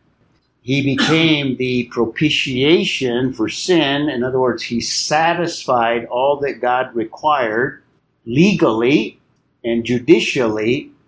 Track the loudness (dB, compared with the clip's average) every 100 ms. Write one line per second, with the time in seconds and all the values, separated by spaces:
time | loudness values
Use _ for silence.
0 | _ _ _ _ _ _ -4 -2 0 0
1 | 2 2 2 2 0 -2 -2 -2 -2 -2
2 | -2 0 0 0 -2 0 4 4 2 -2
3 | -2 0 -2 -2 -4 -4 0 2 2 0
4 | -2 -2 -2 0 0 -2 -4 -6 -4 -4
5 | -2 0 0 0 -4 -6 -2 0 2 -2
6 | -4 -2 0 0 -2 -2 -2 0 -2 -4
7 | -6 -4 -2 0 0 -2 -4 -6 _ _
8 | _ _ -2 2 4 4 2 2 2 2
9 | 0 -10 _ _ _ _ -4 -2 0 0
10 | 4 4 4 0 0 0 0 -2 -4 _